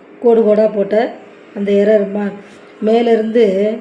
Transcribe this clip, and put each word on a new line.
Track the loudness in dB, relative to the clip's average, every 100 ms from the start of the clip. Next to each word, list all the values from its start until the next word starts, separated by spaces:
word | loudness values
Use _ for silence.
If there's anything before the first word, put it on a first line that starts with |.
| -20 -4
கோடு | 2 2
கோடா | 4 2 0
போட்ட | -2 -2 -2 -2 -6 -20 -20 -18 -8
அந்த | -2
எரர் | 0 2 2 0 -6
மா-, | -8 -8 -16 -20 -20 -6 0
மேலேருந்து | 0 2 0 0 0 2 2 -2 -4